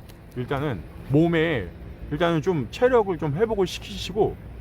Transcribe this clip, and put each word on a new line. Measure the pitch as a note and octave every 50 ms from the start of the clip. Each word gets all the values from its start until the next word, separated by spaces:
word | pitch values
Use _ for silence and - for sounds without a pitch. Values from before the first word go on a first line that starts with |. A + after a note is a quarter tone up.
| - - - - - - -
일단은 | B2 B2 - D3 C3 C#3+ D3+ A2+ E2 - - - - - -
몸에 | C3+ D3+ E3 E3+ E3+ D#3+ D#3 E3+ D3+ A2+ F2+ E2 - - - - - - - -
일단은 | D3 D3+ E3+ E3+ E3+ D#3
좀 | - F#3+ F3+ D3 A#2 G#2+
체력을 | - - B3+ B3+ C4 A#3 G#3 G3 F3 D3
좀 | E3 D3+ C3+
회복을 | F3 A#3 A3+ A3 G3 F#3 E3+
시키시고 | - - - - G3+ F#3 - - F3+ G#3+ F#3 A2 - - - - - -